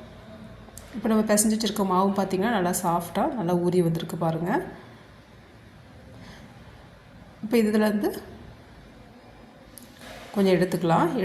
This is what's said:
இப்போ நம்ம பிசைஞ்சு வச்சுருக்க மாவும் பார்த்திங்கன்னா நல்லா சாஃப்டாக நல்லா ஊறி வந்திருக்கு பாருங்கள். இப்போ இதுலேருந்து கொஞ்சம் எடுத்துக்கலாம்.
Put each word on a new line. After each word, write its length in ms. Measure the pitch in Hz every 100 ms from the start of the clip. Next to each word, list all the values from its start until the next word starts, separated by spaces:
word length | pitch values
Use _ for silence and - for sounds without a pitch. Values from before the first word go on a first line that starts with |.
| - - - - - - - - - 226
இப்போ 120 | 220
நம்ம 120 | 220 214
பிசைஞ்சு 260 | 208 220 220
வச்சுருக்க 280 | 220 202 190
மாவும் 260 | 180 196 196
பார்த்திங்கன்னா 340 | 190 185 214 220
நல்லா 160 | 175 190
சாஃப்டாக 540 | 180 170 170 196 277 262
நல்லா 160 | 170 175 175
ஊறி 160 | 180 165
வந்திருக்கு 300 | 165 165 170
பாருங்கள். 460 | 165 160 170 277 - - - - - - - - - - - - - - - - - - - - - - - - - - - -
இப்போ 140 | 214 233
இதுலேருந்து 520 | 214 214 214 208 330 - - - - - - - - - - - - - - - - - - - - - -
கொஞ்சம் 220 | 208 190 180
எடுத்துக்கலாம். 580 | - 170 170 165 330 262